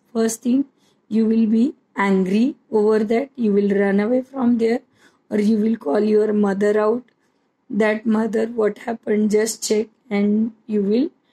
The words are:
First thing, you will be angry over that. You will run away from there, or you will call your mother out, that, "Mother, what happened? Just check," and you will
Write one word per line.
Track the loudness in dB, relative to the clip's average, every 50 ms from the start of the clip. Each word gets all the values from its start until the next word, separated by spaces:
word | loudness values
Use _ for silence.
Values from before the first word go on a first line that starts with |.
| _ _ -4
First | -2 -2 -2 -4 -4 -2
thing, | -2 0 0 -2 -4 _ _ _ _ _ _ _ -4
you | -2 0 0
will | 2 2 2 2 2
be | 2 2 0 0 -2 _ _ _ _
angry | -2 0 2 2 2 0 0 0 0 0 0 -2 -6 _ _
over | -2 0 2 2 2 0 0
that. | 0 -2 -2 -2 -4 _
You | -4 -2 0 2
will | 2 2 2
run | 0 0 0 0 0 0
away | 0 0 -2 -2
from | -4 -6 -6 -2 0 0 0 2
there, | 0 0 -2 -2 -4 _ _ _ _ _ _ _ _ -6
or | -2 0
you | 2 2 2 2
will | 0 0 -2 -2
call | -2 -2 0 0
your | 2 2 2 2 2 2 0
mother | 0 0 0 0 0 0 0 2 2
out, | 2 0 0 -2 -6 _ _ _ _ _ _ _ _ _ _ _ _ -6
that, | -2 0 0 0 0 -2 -2
"Mother, | 0 0 0 0 -2 -2 -2 -2 -2
what | -2 -2 -2 -2 -2 -4
happened? | -8 -10 -10 -8 _ -2 -2 0 0 2
Just | 2 0 0 -2 -4 -8 -6 -2
check," | -2 -2 -2 -4 _ _ _ -6
and | -2 0 0 2 2 0 0 -2 -6 _ _
you | -4 -2 -2 0
will | 0 0 0 0 -2 -6 _ _ _